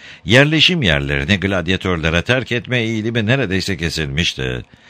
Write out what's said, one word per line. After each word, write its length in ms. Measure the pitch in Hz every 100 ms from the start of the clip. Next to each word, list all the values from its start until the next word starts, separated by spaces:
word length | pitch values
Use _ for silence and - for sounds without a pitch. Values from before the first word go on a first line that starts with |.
| - - 82
Yerleşim 560 | 120 143 156 143 180
yerlerini 580 | 104 71 71 71 71 98
gladyatörlere 840 | 98 95 85 95 95 87 78 85
terk 300 | 85 127 110
etme 280 | 120 - 123
eğilimi 460 | 113 113 110 117 104
neredeyse 520 | 135 107 92 90 87
kesilmişti. 880 | 82 76 73 69 87 - 65 62 - - -